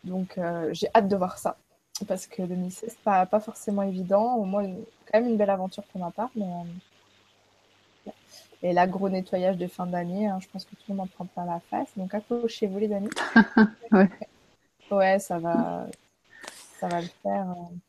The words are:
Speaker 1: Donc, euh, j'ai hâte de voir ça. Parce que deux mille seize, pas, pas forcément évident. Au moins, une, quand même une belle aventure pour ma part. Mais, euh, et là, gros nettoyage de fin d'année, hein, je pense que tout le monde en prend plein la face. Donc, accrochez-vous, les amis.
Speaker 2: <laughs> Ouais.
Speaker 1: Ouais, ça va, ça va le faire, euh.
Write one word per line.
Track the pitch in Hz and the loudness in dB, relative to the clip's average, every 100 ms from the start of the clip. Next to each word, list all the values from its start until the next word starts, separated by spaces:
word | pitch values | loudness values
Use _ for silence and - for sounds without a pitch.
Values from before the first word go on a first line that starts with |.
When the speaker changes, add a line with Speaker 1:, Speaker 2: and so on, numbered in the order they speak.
Speaker 1:
Donc, | 180 185 185 - | -6 -6 -4 -4
euh, | 170 170 160 | -4 -4 -4
j'ai | 175 196 | -4 2
hâte | - 196 | 4 4
de | 202 | 0
voir | 180 - | -2 -4
ça. | - - _ _ _ - 208 | -8 -8 _ _ _ -12 -6
Parce | 190 - | -6 -6
que | - | -8
deux | 180 180 | -4 -4
mille | 180 | -6
seize, | - - - | -8 -14 -4
pas, | 220 190 185 | 2 2 4
pas | 214 | 0
forcément | 214 - - 202 | -2 -10 -4 -2
évident. | 196 185 180 196 233 | -2 -4 2 2 2
Au | 247 | 0
moins, | 190 202 | 0 -2
une, | 196 180 - _ - | -4 -8 -14 _ 2
quand | 220 | 2
même | 240 | 4
une | 220 | 2
belle | 202 | 2
aventure | 196 185 - | 2 -2 -8
pour | - 185 | -12 -8
ma | 175 | -8
part. | 190 247 | -6 -6
Mais, | 226 190 175 175 175 _ _ _ _ _ _ _ _ _ _ _ _ - | -4 -6 -6 -10 -14 _ _ _ _ _ _ _ _ _ _ _ _ -20
euh, | - _ - - - | -20 _ -20 -20 -6
et | 180 | 0
là, | 175 185 | 4 4
gros | 185 196 | 2 0
nettoyage | 190 185 185 185 185 | -2 -2 0 0 0
de | 175 | -4
fin | - 180 | -6 -4
d'année, | 175 175 190 214 | -4 -4 -2 -2
hein, | 190 | -2
je | - | -8
pense | 185 | -14
que | - | -14
tout | - - | -18 -8
le | 196 | -6
monde | |
en | 185 | -6
prend | - 180 | -10 -12
plein | - | -8
la | 175 170 | -6 -6
face. | _ - 277 208 | _ -6 -6 -8
Donc, | 185 | -6
accrochez-vous, | 208 214 240 233 - 208 190 | -6 -4 -2 -2 -2 -4 -2
les | 214 | -2
amis. | 202 202 | -2 -4
Speaker 2:
<laughs> | - - 226 208 - 214 - - | -6 6 6 8 6 4 2 4
Ouais. | 202 190 - - _ _ _ _ _ - | 6 6 2 -18 _ _ _ _ _ -2
Speaker 1:
Ouais, | 202 190 196 | 4 4 4
ça | - 175 | 0 -4
va, | 165 170 170 170 - - _ _ _ - - - - - | 0 0 0 -4 -8 -16 _ _ _ -18 -18 -18 -20 -8
ça | 185 | -4
va | 175 | -4
le | 175 _ | -6 _
faire, | 196 202 185 | -4 -2 -4
euh. | 180 175 175 | -8 -12 -16